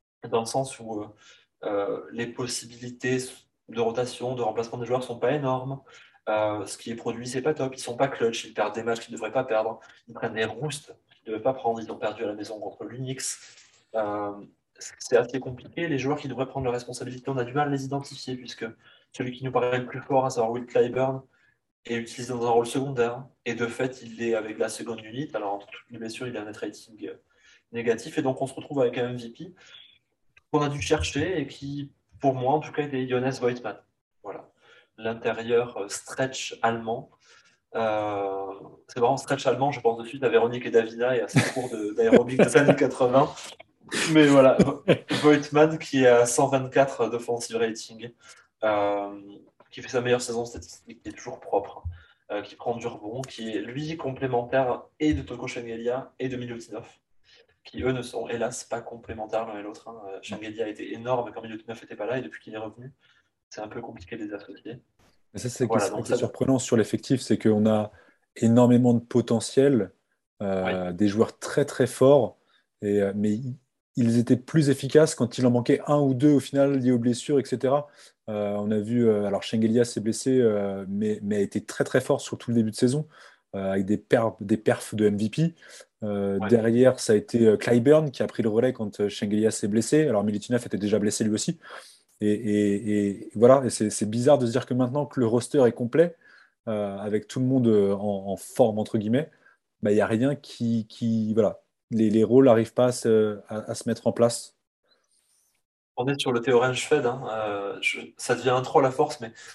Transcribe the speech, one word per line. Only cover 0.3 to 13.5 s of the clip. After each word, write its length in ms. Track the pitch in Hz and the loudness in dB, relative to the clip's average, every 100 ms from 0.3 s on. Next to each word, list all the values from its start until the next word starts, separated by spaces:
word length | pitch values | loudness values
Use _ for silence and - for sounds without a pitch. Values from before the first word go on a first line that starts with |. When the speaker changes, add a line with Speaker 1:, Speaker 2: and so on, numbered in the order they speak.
| 117 | -2
Speaker 1:
le 60 | 113 | -2
sens 320 | 135 131 - | -4 -4 -10
où, 200 | 113 107 | -10 -10
euh, 60 | 107 - - - _ _ | -10 -16 -20 -20 _ _
euh, 380 | 104 101 101 - - | -6 -4 -4 -6 -8
les 140 | 113 117 | -8 -8
possibilités 920 | 127 123 - 117 - 123 123 127 127 - - _ _ - | -8 -8 -8 -12 -14 -16 -6 -2 -2 -4 -14 _ _ -10
de 100 | 113 | -4
rotation, 540 | 113 120 123 - 123 | -2 -2 -4 -6 -6
de 80 | 123 | -4
remplacement 340 | 113 117 113 120 | -4 -4 -6 -8
des 80 | |
joueurs 180 | 117 127 | -4 -4
sont 160 | - 113 | -4 -2
pas 140 | 120 | 0
énormes. 480 | 147 135 127 131 139 - - - _ 110 | 0 0 -2 -4 -10 -14 -20 -20 _ -4
Euh, 380 | 107 107 104 95 | 0 0 -2 -8
ce 100 | - | -10
qui 140 | 117 | -12
est 60 | 113 | -8
produit, 300 | 117 113 123 | -8 -8 -6
c'est 140 | 131 | -2
pas 140 | 151 | -2
top. 200 | 147 131 | -2 -4
Ils 60 | - | -6
sont 160 | 123 117 | -10 -2
pas 120 | 135 | -2
clutch, 360 | - 117 - | 0 -2 -2
ils 80 | 110 | -8
perdent 220 | - 104 | -6 -4
des 80 | 117 | -4
matchs 180 | 113 113 | -4 -6
qu'ils 140 | - | -8
devraient 180 | 107 110 | -10 -6
pas 120 | 131 | -4
perdre. 340 | 123 110 110 113 - _ - | 0 0 -2 -6 -16 _ -20
Ils 60 | |
prennent 200 | 113 120 | -10 -8
des 100 | 147 | -4
roustes 500 | 147 - 151 - - - _ | -6 -4 -8 -8 -14 -20 _
qu'ils 180 | _ 113 | _ -10
devaient 100 | 110 | -4
pas 120 | 131 | -2
prendre. 260 | - 120 113 | -2 -4 -4
Ils 100 | 110 | -8
ont 60 | 110 | -6
perdu 280 | 110 107 | -6 -4
à 20 | 104 | -6
la 80 | |
maison 240 | 104 104 107 | -6 -10 -10
contre 260 | 98 - | -12 -12
l'Unix. 560 | 104 123 131 131 - - - | -14 -10 -10 -8 -10 -10 -16